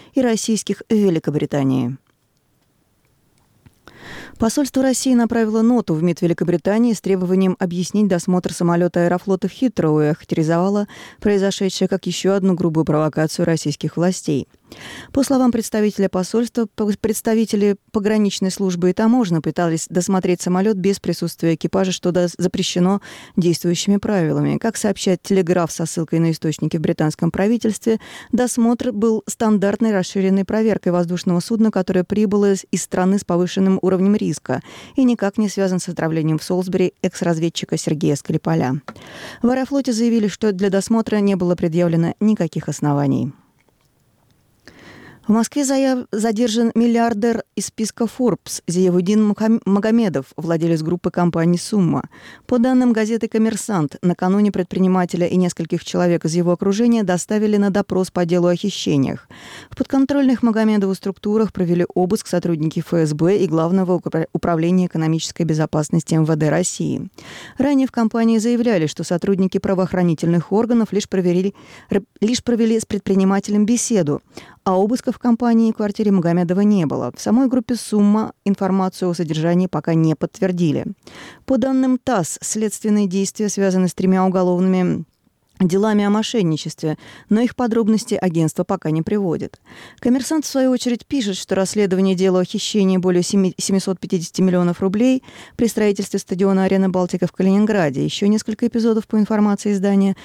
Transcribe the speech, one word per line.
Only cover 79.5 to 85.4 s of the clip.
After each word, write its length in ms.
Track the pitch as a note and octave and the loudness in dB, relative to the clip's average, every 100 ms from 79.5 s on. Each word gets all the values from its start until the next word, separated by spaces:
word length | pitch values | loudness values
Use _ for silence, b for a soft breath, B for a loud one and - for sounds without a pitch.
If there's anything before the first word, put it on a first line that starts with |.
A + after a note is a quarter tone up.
| F3 F#3 | 2 0
пока 260 | D3+ D3+ | -2 0
не 220 | E3 D#3+ | 2 2
подтвердили. 720 | D#3 D#3+ - F#3+ F3+ E3+ C3+ - G3 B B B B | 0 -4 -2 -2 0 0 0 -4 -12 B B B B
По 140 | - C4 | -2 0
данным 400 | C4 C4 C4 B3+ | 2 0 0 0
тасс, 360 | - A3+ D#3+ - | 0 -2 -2 -6
следственные 640 | - A3 A3 - A3 G#3 G3+ | -8 -4 -4 -4 0 0 0
действия 440 | F#3+ G3 - G#3 | 0 -2 -4 -4
связаны 380 | G3 G3 F#3 F3+ | -2 0 2 0
с 60 | |
тремя 300 | - F#3 F#3 | 0 2 2
уголовными 800 | F#3+ F#3+ F3+ F3+ F#3 F#3 F3+ E3 E3 _ _ _ | 2 2 2 2 2 2 0 -2 -6 _ _ _